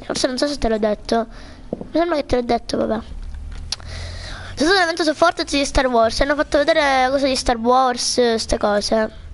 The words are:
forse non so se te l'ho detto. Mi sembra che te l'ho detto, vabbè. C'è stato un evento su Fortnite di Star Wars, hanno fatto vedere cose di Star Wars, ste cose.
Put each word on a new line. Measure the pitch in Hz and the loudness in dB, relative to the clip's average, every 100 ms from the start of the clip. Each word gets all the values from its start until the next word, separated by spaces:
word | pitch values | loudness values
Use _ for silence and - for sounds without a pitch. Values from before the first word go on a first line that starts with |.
| - | -6
forse | - 277 | -2 -2
non | 254 | 0
so | 294 | -2
se | 277 | 0
te | 233 | 0
l'ho | 220 | 0
detto. | 214 208 - 233 220 - - - - | 0 -2 0 -2 -2 -10 -18 -18 -10
Mi | - - | -10 -4
sembra | 311 349 302 | -2 0 0
che | 269 | 0
te | 247 | -2
l'ho | |
detto, | 240 240 - - | 0 -2 -2 -4
vabbè. | 226 220 - - - - - - - - - - - - - - - - | -2 -4 -6 -12 -10 -10 -10 -10 -10 -10 -10 -10 -10 -12 -12 -12 -12 -2
C'è | |
stato | 302 392 | 2 4
un | |
evento | 339 339 | 2 2
su | 311 | 0
Fortnite | 294 330 359 311 277 | 4 2 2 -2 0
di | 277 | 2
Star | - 262 | 2 2
Wars, | 247 226 - | 4 4 2
hanno | 277 285 | 0 2
fatto | 302 302 | 2 2
vedere | 294 320 285 262 254 | 4 4 4 4 4
cose | 277 269 | 2 2
di | 262 | 0
Star | - 233 | 0 0
Wars, | 233 254 262 240 - - 240 226 | 4 4 4 0 -2 2 2 2
ste | - 233 | 0 0
cose. | 214 202 - 220 220 - - | 0 0 0 0 0 -6 -16